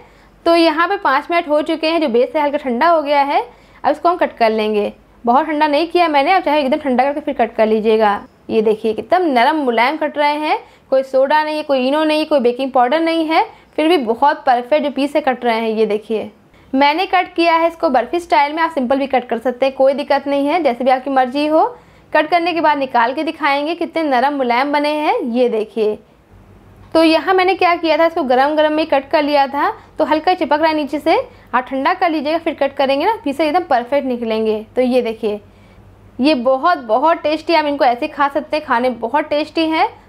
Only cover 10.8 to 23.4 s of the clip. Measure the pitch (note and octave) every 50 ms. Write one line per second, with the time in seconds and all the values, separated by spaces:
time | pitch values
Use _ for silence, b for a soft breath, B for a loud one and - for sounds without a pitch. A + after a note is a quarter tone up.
10.8 | B _ C4 C4 C4 C4 - C4 C4+ C4+ D4+ D4+ D4+ D4+ D#4 D4+ D4+ D4+ C#4 C4
11.8 | B3 C4 C#4+ D#4 D#4 D4+ D4+ D4+ D#4 D#4 D4+ C#4 A3+ A#3+ A#3+ B3 C4+ C4 B3 B3+
12.8 | A#3+ B3 D4 E4 E4 E4 E4 E4 D#4+ D4+ D#4+ F4+ A4+ A4 B B B B _ -
13.8 | D#4 D#4+ F4+ D#4 B3 G#3 A#3 A#3+ C#4 C#4+ D#4 D4+ - C#4 B3 A#3+ B3 B3 D4+ D4+
14.8 | C4+ D4 - C4+ C#4 C#4 C#4+ D#4 D4+ C4+ B3 B3 A#3+ A#3+ A3+ A3+ A#3 A3 A3 A3
15.8 | A3 G3+ G3+ G#3+ A3 - A3+ G#3 G#3 G#3+ - _ _ b b b b b - C4
16.8 | C#4+ C#4+ D4+ E4 G4 F#4+ F#4+ F4+ F#4 F4+ - E4 E4+ E4+ D#4+ E4 E4 E4+ E4+ -
17.8 | E4 D#4+ B3+ C#4 A#3+ A#3+ - F4 E4+ - F4 D4+ C#4+ D4 D4+ E4 D#4+ D#4+ D#4+ C#4+
18.8 | B3+ A#3 C#4 C4+ C#4 C4 - B3 A#3+ - A#3 A#3 - C4 B3 B3 C4+ C4+ C4+ -
19.8 | C4 C4+ C#4+ C4+ C#4+ - C#4+ C#4 C#4 C#4+ C#4 C#4+ C#4 C#4+ D#4+ F4+ D#4 B3+ A#3+ B3
20.8 | B3+ C4+ B3+ C4+ B3+ C#4+ C4+ C4 B3+ B3 B3 D4 D4 D4+ D#4 D#4+ G#4 B4 B4 B
21.8 | B B B B B B - D4+ D#4 D#4 F4+ E4+ E4+ F4 E4 E4 D#4 D#4 D4 C#4+
22.8 | C#4 B3+ - A#3+ A3+ A#3+ C4+ D4+ D#4 D#4+ D#4 -